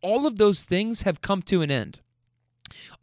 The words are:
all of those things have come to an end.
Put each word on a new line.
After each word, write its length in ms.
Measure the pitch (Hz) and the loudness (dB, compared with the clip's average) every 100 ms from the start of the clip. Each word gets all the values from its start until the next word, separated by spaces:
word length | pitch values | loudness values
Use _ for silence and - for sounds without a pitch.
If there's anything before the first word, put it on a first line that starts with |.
all 240 | 180 233 294 | -2 0 0
of 120 | 208 | 4
those 260 | 208 196 | 4 4
things 400 | - 180 220 226 | 0 -2 -2 -2
have 180 | 196 156 | -4 -4
come 220 | - 196 | -2 -2
to 180 | - 185 | 0 0
an 80 | 147 | 2
end. 300 | 135 - - _ _ _ _ _ _ - - - - | -2 -4 -12 _ _ _ _ _ _ -20 -20 -20 0